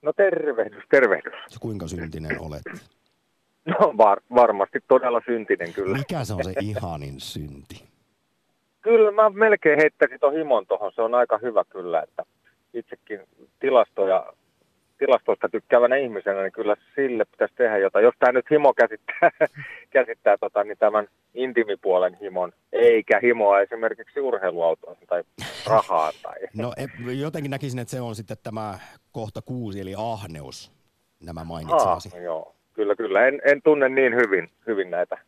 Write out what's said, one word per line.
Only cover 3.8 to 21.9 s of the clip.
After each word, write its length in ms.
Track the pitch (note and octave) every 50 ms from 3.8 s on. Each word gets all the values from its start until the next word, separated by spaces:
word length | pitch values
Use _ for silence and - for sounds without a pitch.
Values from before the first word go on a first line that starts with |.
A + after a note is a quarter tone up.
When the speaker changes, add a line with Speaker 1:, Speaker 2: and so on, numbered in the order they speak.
| G#3 E3 B2 G#2
Speaker 1:
var-, 240 | A2 G#2 G2 - _ _ A#2+
varmasti 440 | B2 B2 A2+ G#2 G2 G2 - - C3 _ _
todella 320 | C3+ C3 B2 B2 A#2+ A#2 -
syntinen 460 | - A#2+ A2+ G#2+ - G#2+ - F2 E2+ E2
kyllä. 260 | - G2 F#2 F#2+ C3+
Speaker 2:
Mikä 260 | C#3 - F#3 D#3 B2
se 100 | G#2+ A2
on 100 | F#2+ -
se 80 | F#2 F#2 -
ihanin 600 | G2+ G#2 G#2+ G2+ - F2+ E2 D#2 C#2+ C#2 C#2 C2
synti? 640 | - - - - D2+ D2 C#2+ C#2 C#2+ _ - - _ _ _ _ _ _ _ _ _ _ _ _ _ _ _ _ _ _ _ _
Speaker 1:
Kyllä 300 | _ G#3 A#3 A3+ A3 G#3
mä 200 | G3+ G#3 A3 G#3+
melkein 480 | F#3+ G3 A3 A3 G#3 G3 - D#3+ D3 D3
heittäisin 420 | D#3 D3+ _ _ D3+ C3+ B2+ B2+
ton 120 | - C#3+ C#3
himon 320 | D#3+ D#3+ D3+ B2+ A2 F#2+
tohon, 260 | _ G#2 F#2 G#2+ F#2+ _
se 80 | - A2+
on 120 | A2+ A#2+
aika 240 | B2 B2 - A2+ G#2 A#2
hyvä 220 | B2 A2 G2 F2
kyllä, 380 | _ _ G2 F2+ F2 E2+ D#2+ D2+
että 200 | _ _ - - _ _ _ _ _ _ _ _ _ _
itsekin 460 | A#2+ A2 _ - _ _ _ A2 G2 F#2+ _ _ _ - _ _ _
tilastoja, 720 | - C3+ C3 B2 G#2+ _ _ - G2 F#2+ F#2+ F2+ - - - _ _ _ _ _ _ _ _ _ _ _ _ _
tilastoista 500 | C#3 C3+ B2+ A2 _ - G#2+ - - F#2+
tykkäävänä 480 | - A2 _ _ C3 A#2+ A#2+ A#2+ B2+
ihmisenä, 460 | C#3 C#3 B2 A2 G2 - G2+ G2 G2 G2
niin 100 | F#2+ _
kyllä 240 | - - G#2 G#2 _ _ _ _
sille 300 | - C#3 C3 B2 A2+ G#2
pitäisi 300 | _ _ _ A#2+ - _
tehdä 240 | _ B2+ A2+ G#2+ G2+
jotain. 260 | G2 F#2+ _ G2 G#2+
Jos 100 | B2 - _
tää 140 | - B2 B2
nyt 180 | C3 - -
himo 220 | D3+ D3+ D3 C#3 B2
käsittää, 560 | - A#2+ A2 A2 - _ - - - - E3 - _
<laughs> 500 | D#3+ - _ C#3+ C#3 - - - - _
käsittää 460 | _ C#3 B2 - A2+ _ _ A2 G2+ -
tota, 260 | - G2+ _ G#2 G2+
niin 140 | G#2 G2+ _
tämän 280 | A2 G#2+ G#2 G#2+ G#2 G2+ _ _ _ _ _
intimipuolen 800 | A#2+ B2+ C3 A#2+ A#2 A2+ G#2+ G2+ F2+ - G2+